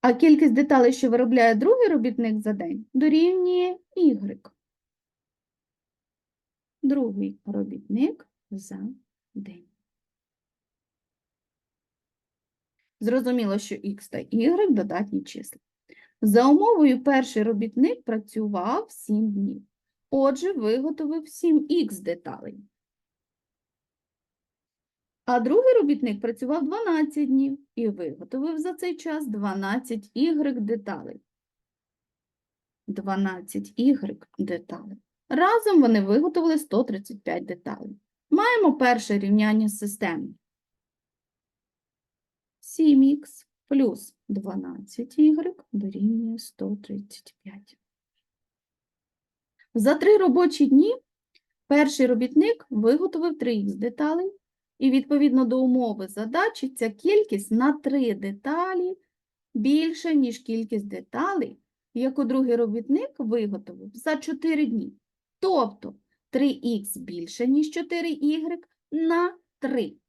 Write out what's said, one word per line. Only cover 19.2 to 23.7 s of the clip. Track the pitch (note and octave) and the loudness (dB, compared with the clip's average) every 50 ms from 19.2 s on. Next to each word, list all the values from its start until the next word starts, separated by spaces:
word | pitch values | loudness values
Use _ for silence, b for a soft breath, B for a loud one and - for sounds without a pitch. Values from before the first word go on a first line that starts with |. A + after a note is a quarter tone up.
| A3 A3 | 0 0
днів. | G3+ G3+ G3 G3 - - - _ _ _ _ _ _ _ _ _ | -2 -2 -4 -4 -6 -10 -16 _ _ _ _ _ _ _ _ _
Отже, | - C4+ C4+ C#4 C4 C4+ E4 F#4 | 0 2 2 2 0 0 -4 -6
виготовив | G4 D4 A3 G#3+ A3+ B3+ C4+ D#4 D#4 - D#4+ C#4+ D#4 E4 D#4 D#4 | -4 -2 -2 -2 -2 -2 -2 -6 -6 -6 -6 -6 -6 -6 -8 -12
сім | - - - E4+ D#4 D4 D4 - | -14 -4 0 2 2 2 2 0
ікс | D4 F4 D4 G#3 G#3 F3+ | -2 -2 0 -2 -6 -8
деталей. | - E3+ F3 F3 _ D#3 A#2 - - - - - - _ _ _ _ _ _ _ _ _ _ _ _ _ _ _ _ _ _ _ _ _ | -8 -8 -8 -8 _ -16 -16 -14 -14 -16 -18 -18 -20 _ _ _ _ _ _ _ _ _ _ _ _ _ _ _ _ _ _ _ _ _